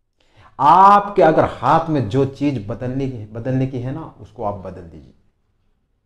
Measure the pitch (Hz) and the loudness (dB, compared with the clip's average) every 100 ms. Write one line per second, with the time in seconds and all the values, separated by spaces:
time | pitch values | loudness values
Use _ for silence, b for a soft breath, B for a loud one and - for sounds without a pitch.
0 | _ _ b b b - 139 175 196 202 | _ _ b b b 0 4 6 8 6
1 | 202 - 160 156 117 - 120 160 - 151 | 2 2 2 4 0 -2 0 0 0 -4
2 | 107 131 135 - 143 127 101 117 127 131 | -2 -2 -2 -2 -4 -4 -8 -10 -8 -6
3 | 135 120 104 110 127 131 131 131 123 151 | -8 -10 -14 -12 -6 -4 -4 -6 -10 -10
4 | 156 - 107 - 107 98 92 90 85 82 | -14 -20 -20 -10 -8 -8 -14 -18 -20 -20
5 | 65 _ _ _ _ _ _ _ _ _ | -20 _ _ _ _ _ _ _ _ _